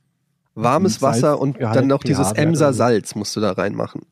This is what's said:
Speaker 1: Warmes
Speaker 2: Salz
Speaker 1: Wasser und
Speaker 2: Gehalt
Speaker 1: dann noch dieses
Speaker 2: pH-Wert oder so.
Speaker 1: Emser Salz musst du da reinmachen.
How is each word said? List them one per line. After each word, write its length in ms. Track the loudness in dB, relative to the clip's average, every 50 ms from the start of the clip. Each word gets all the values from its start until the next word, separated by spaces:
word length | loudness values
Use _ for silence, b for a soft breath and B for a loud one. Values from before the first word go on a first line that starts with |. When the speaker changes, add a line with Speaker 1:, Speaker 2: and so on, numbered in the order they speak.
| _ _ _ _ _ _ _ _ _ _ -8
Speaker 1:
Warmes 420 | -2 0 2 2 2 2 0 0
Speaker 2:
Salz 220 | 0 0 0 2 2
Speaker 1:
Wasser 220 | 2 2 2 0
und 200 | 0 -2 -4 -4
Speaker 2:
Gehalt 180 | -2 0 0 2
Speaker 1:
dann 100 | 2 2
noch 160 | 0 0 0
dieses 240 | 0 0 0 0 0
Speaker 2:
pH-Wert 40 |
oder 120 | 0 0 0
so. 60 | 0
Speaker 1:
Emser 240 | 2 2 2 2 2
Salz 420 | 2 2 2 2 2 0 -4 -8
musst 200 | -8 -8 -6 -4 -2
du 20 |
da 140 | -2 -2 0
reinmachen. 480 | -2 -2 -2 -2 -4 -6 -6 -8 -12 -16 _